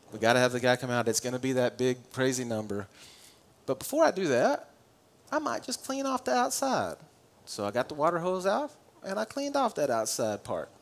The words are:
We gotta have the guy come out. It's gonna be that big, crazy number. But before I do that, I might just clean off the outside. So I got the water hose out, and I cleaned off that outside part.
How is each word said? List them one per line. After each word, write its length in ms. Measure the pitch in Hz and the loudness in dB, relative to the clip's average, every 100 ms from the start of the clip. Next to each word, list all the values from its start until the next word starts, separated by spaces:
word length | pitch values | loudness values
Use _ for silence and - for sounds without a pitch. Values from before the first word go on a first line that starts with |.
| - | -16
We 60 | 107 | 2
gotta 200 | 110 123 | 4 6
have 120 | 127 | 4
the 80 | 123 | 4
guy 160 | 123 | 4
come 160 | 123 127 | 4 2
out. 160 | 120 113 | 0 0
It's 120 | 110 | 0
gonna 200 | 123 127 | -2 -2
be 140 | 131 | 0
that 220 | 127 123 | 2 2
big, 220 | 123 127 123 - | 2 0 0 -6
crazy 320 | 135 131 127 | 0 0 0
number. 420 | 120 110 104 101 101 - - - - - _ _ | -2 -4 -4 -6 -8 -16 -20 -20 -20 -20 _ _
But 140 | - 131 | -6 -4
before 260 | - 302 | -2 2
I 60 | 320 | 2
do 160 | 185 165 | 2 2
that, 420 | 120 240 294 - - _ _ _ _ - | 4 4 2 -6 -20 _ _ _ _ -6
I 80 | 302 | -4
might 240 | 277 - | -2 -6
just 200 | - - | -6 -8
clean 220 | - 269 | -6 -4
off 180 | 269 254 | -2 -2
the 120 | 254 | 0
outside. 640 | 254 269 - 269 180 90 - - _ _ _ | 0 0 0 0 0 -2 -6 -16 _ _ _
So 200 | - - | -12 -6
I 60 | 101 | -2
got 180 | 120 127 | -2 -2
the 60 | |
water 240 | 151 160 170 | 0 0 0
hose 260 | 180 185 | -2 -2
out, 260 | 190 233 294 - _ - | 0 -2 -4 -10 _ -16
and 140 | 190 202 | -8 -6
I 80 | |
cleaned 300 | 220 277 285 | -6 -6 -2
off 180 | 277 233 | 0 0
that 140 | - 139 | 0 0
outside 540 | 113 110 - 110 101 | 0 0 -2 -2 -2
part. 260 | - 87 - - | -4 -6 -6 -14